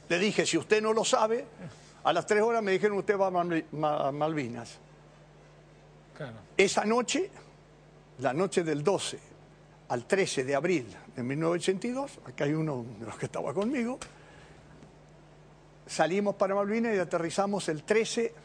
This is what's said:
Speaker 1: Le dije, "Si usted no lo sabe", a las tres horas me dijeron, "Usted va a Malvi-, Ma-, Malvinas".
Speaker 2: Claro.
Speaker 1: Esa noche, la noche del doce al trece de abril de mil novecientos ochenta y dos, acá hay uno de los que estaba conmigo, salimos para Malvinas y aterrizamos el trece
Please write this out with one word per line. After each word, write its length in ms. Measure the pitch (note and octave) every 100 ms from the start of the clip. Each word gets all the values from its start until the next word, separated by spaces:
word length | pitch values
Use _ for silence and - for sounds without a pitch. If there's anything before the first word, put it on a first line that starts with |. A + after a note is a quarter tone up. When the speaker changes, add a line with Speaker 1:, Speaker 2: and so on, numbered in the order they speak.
| -
Speaker 1:
Le 120 | E3+
dije, 260 | G#3 F3+ D#3+
"Si 100 | E3
usted 240 | - G#3+
no 120 | G#3+
lo 100 | A3
sabe", 420 | G3+ B3+ A3 A#3 C#4 - F3+ - - -
a 100 | C3+
las 120 | E3 D#3+
tres 140 | G#3
horas 180 | A3 A#3
me 80 | G#3
dijeron, 260 | F#3+ G#3 G3+
"Usted 200 | F3 G3+
va 80 | F#3+
a 40 |
Malvi-, 340 | F3+ F3 E3 D3+
Ma-, 400 | D3+ D#3 D3 C#3+
Malvinas". 680 | C#3+ D#3 D#3 B2 A#2+ A#2 - - - - - - - - - - - - - - -
Speaker 2:
Claro. 200 | C#3 A2+ - -
Speaker 1:
Esa 300 | G3 - G#3
noche, 460 | A#3 B3 C#4+ F#4+ - - - - - - - - -
la 140 | B2+
noche 300 | C3 F#3+ F#3+
del 200 | E3 D3
doce 360 | D3+ F#3 - G#2+ - - - - - - -
al 160 | B2+ -
trece 380 | G3 F3 -
de 100 | C3
abril 320 | C#3 E3 F3 A2+ - - -
de 80 |
mil 160 | B2 C#3
novecientos 460 | E3 F3 E3+ F#3+ A#3+
ochenta 20 |
y 40 |
dos, 280 | B3 C#4 - -
acá 140 | B2
hay 100 | C#3+
uno 320 | D#3 D#3+ C3 A#2 G#2+
de 60 | A2+
los 100 | -
que 80 | B2+
estaba 260 | - -
conmigo, 460 | F3 G#3 C#4 A#3 C4 - - - - - - - - - - - - - - - - - - -
salimos 500 | - D#3+ F#3+ G3+ G3
para 200 | F#3+ G3
Malvinas 400 | G3+ A3+ A#3 G#3
y 40 |
aterrizamos 680 | E3+ F3 E3 - G3+ G3+ F3
el 140 | D#3
trece 500 | - G#3+ A3 - A#3 -